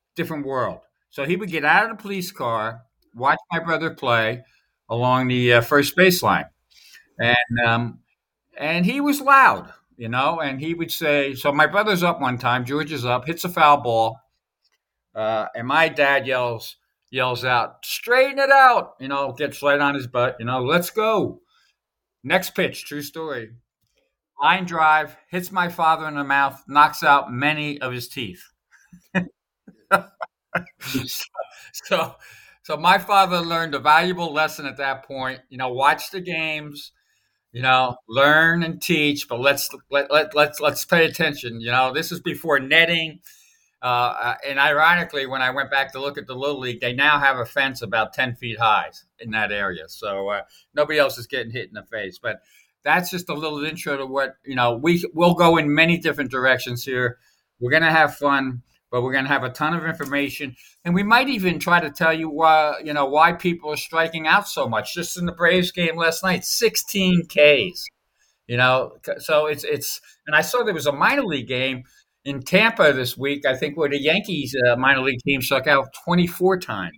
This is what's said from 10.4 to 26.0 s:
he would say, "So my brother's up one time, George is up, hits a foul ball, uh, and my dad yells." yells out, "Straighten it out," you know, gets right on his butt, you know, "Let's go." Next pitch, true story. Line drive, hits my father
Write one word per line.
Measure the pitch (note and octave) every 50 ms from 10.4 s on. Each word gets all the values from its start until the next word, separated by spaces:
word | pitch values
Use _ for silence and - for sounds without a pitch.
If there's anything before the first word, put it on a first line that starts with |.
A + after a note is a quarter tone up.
| D3+ C#3 C3 C3
he | D3 E3 E3+
would | E3+ E3 D#3
say, | - - E3 D3+ D3 C#3+ C#3 C#3 C3+
"So | B2+ - D3
my | C#3 D3+ D#3 D3+
brother's | E3 G3+ G#3+ G#3+ G3+ F3
up | F3 F3 E3+ -
one | C#3 B2+ B2 A#2+
time, | B2+ A#2+ B2 B2+ B2
George | B2 C#3 D3+ D#3 D3+
is | D#3 B2+ A#2+
up, | B2 B2 B2 B2 D3+
hits | E3+ - -
a | F3+
foul | F3 E3+ D#3 D3 D3 C#3
ball, | A#2 A#2+ A2+ A2+ A2+ A2+ A#2 - _ _ _ _ _ _ _ _ _ _ _ _ _ _ _ _ _ _ _
uh, | G#2 A2 A2 A2+ G#2+ G#2+ - -
and | A#2 A#2+ B2+
my | C#3+ D#3+ E3 D#3+
dad | - D3+ C#3+ C#3 C#3 C#3 -
yells." | C3 C3 B2+ B2 A#2+ A#2 A2 - - - _ _ _ _ _ _ _
yells | B2+ C3 B2+ B2+ B2 A#2 B2
out, | B2+ B2 A#2+ G2+ - - _ -
"Straighten | - - - - A#3 A#3+ C4 C4 C#4 C4+ C#4
it | C#4 C4+
out," | C#4 C4+ C4+ B3+ A#3+ F#3 - - - _
you | C3 C3+
know, | C#3 C#3 C#3+ C3 A#2+ C#3+
gets | D3 C3+ - -
right | C#3 C#3+ C#3 C#3+
on | C#3+ C#3+ C#3+
his | C#3+ C3+ A#2+
butt, | - B2 B2 - - -
you | A2+
know, | A#2+ B2+ C3 B2
"Let's | C3 D#3+ F3 F3 -
go." | - A3 G#3+ A3 A3 G3 - - - - _ _ _ _ _ _ _ _ _ _ _ _ _ _ _ _ -
Next | C3+ E3 F#3 F3+ - -
pitch, | - F3 C3 - - -
true | - D3 D3 D3
story. | C#3+ - E3 D#3+ D#3 C#3 B2 A2 G#2+ A#2+ A#2+ _ _ _ _ _ _ _ _ _ _ _ _ _ _ _ -
Line | C#3 D#3 F3 F#3+ F#3
drive, | F3+ F3 D#3+ D#3+ D#3 D#3 D#3 D3+ C#3+ - - _ _
hits | - F3+ F3+ -
my | F#3+ F#3 F3 F3
father | F3 - E3 D#3+ D#3+ D#3